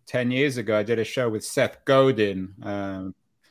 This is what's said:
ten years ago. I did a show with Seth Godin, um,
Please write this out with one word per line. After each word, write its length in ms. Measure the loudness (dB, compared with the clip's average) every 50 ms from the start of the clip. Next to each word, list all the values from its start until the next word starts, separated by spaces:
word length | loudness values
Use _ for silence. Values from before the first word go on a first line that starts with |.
| _
ten 240 | -6 -4 -2 -2 0
years 260 | 0 0 0 0 -2
ago. 220 | -2 -2 0 0 0
I 60 | 2
did 160 | 2 0 -2
a 40 | -2
show 240 | -2 -2 -2 -2 -2
with 160 | -2 -4 -6
Seth 400 | -4 -2 0 0 0 -2 -4 _
Godin, 680 | 2 4 6 6 6 4 4 2 0 0 -2 -6 -8 -10 -12 -10
um, 520 | -8 -6 -6 -6 -6 -6 -8 -10 -10 -12 _ _ _ _ _ _ _